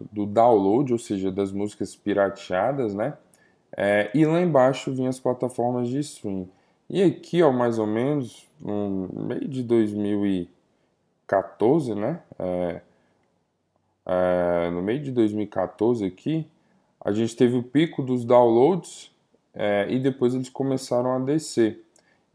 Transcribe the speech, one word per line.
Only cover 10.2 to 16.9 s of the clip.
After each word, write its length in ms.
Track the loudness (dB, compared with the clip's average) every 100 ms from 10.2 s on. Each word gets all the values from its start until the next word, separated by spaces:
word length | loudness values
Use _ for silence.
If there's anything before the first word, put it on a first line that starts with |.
| 0
e 220 | -2 -4 _ _ _ _ _ _ _ 0
quatorze, 680 | 0 0 0 2 2 0 -4
né? 260 | -4 -6 -10 -10
É, 440 | -6 -4 -4 -6 -14 _ _ _ _ _ _ _ _ _ _ _ -4
é, 640 | 0 2 2 2 0 0
no 140 | -2
meio 180 | -4 -4
de 100 | -4
dois 220 | 0 0
mil 120 | 0 -4
e 20 |
quatorze 580 | -4 -6 -2 0 0 -2
aqui, 420 | -4 -4 -4 -6 _ _ _ _